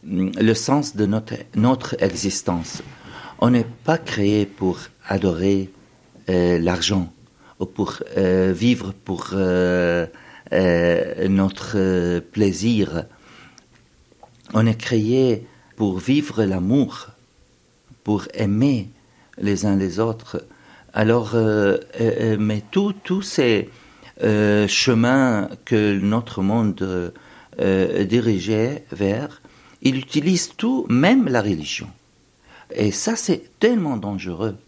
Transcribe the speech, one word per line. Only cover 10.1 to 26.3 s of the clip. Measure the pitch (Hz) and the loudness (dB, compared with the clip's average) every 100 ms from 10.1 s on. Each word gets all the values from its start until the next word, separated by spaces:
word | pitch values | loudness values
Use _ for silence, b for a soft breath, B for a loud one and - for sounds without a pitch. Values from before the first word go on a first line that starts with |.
| B B B B | B B B B
euh, | - 92 85 87 85 - - 98 | 2 2 4 4 2 0 -2 0
notre, | 98 98 - - 104 | 2 2 -2 -6 -2
euh, | 95 92 87 87 | 0 0 0 -2
plaisir. | - - 104 82 110 113 95 82 - B B B B B B _ _ _ _ _ - _ - | -4 0 0 2 0 0 0 -4 -10 B B B B B B _ _ _ _ _ -20 _ -2
On | 110 113 | 2 2
est | 113 | 0
créé | - 117 107 127 131 110 B B B - | -2 0 2 2 2 0 B B B -4
pour | 107 92 | -2 -2
vivre | 101 139 147 110 | 0 0 0 -2
l'amour, | 101 95 92 135 123 - - - _ _ _ _ _ _ _ - | 0 0 0 2 0 -4 -18 -20 _ _ _ _ _ _ _ -14
pour | - 104 - - | -4 -4 -4 -4
aimer | 104 104 139 127 98 b b b b - | -2 2 2 0 -4 b b b b -6
les | 101 98 104 | -2 0 0
uns | 98 | 0
les | 95 87 | 0 -2
autres. | 113 113 - - - B B B B | -2 -4 -10 -12 -12 B B B B
Alors, | - 107 120 110 | 0 4 4 2
euh, | 117 110 107 101 95 - - | 2 2 4 2 2 -4 -2
euh, | 113 - 113 107 | 0 2 0 2
euh, | |
mais | 107 107 - | 0 -2 -2
tout, | 190 202 196 | 0 0 -4
tous | - 185 | -4 -6
ces, | 190 - 127 107 - B B B B - | -4 0 2 2 0 B B B B -2
euh, | 110 107 107 104 104 | 0 2 4 4 2
chemins | - - 113 117 135 131 110 95 - - | 2 2 2 2 2 2 0 -4 -10 -2
que | 110 104 101 | 0 2 0
notre | 98 110 113 | 0 -2 -4